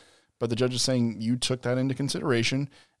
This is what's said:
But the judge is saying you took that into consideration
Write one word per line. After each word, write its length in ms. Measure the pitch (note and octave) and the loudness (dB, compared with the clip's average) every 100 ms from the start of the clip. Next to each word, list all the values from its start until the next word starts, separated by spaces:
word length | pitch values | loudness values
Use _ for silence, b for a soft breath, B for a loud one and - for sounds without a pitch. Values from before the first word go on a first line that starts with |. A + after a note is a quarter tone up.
| b b b - | b b b -6
But 120 | A#2+ | -2
the 60 | A#2+ | 0
judge 180 | B2+ | 0
is 80 | B2+ | 0
saying 380 | C3 B2+ A#2 G#2 | 0 2 0 0
you 160 | A2 B2 | -2 0
took 260 | - B2+ | 0 -2
that 160 | A#2+ B2+ | -2 0
into 160 | C3+ | 0
consideration 760 | C3 C#3 - D#3+ A#2+ A2+ C3+ C#3 b b b | -2 -2 -2 0 2 2 0 -4 b b b